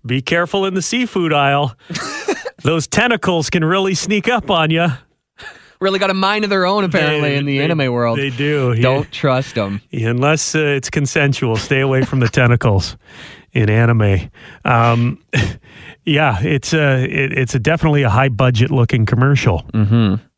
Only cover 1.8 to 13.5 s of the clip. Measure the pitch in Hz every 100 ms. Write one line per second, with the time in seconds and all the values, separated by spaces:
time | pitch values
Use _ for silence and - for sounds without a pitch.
1.8 | - 175 - 294 - - - - - 165
2.8 | - - 240 220 - 175 143 175 156 190
3.8 | 190 185 - 208 226 240 - 180 156 160
4.8 | 170 127 _ _ _ _ - - - _
5.8 | 190 190 196 190 190 208 208 196 180 208
6.8 | 185 165 151 151 147 143 143 139 151 165
7.8 | 131 120 120 117 139 123 147 147 127 113
8.8 | 127 135 - - 143 127 131 117 101 101
9.8 | _ - 113 120 143 156 - 156 151 139
10.8 | - 156 139 160 139 135 123 110 - 135
11.8 | 135 131 127 135 117 - 123 120 117 98
12.8 | - - _ - - - _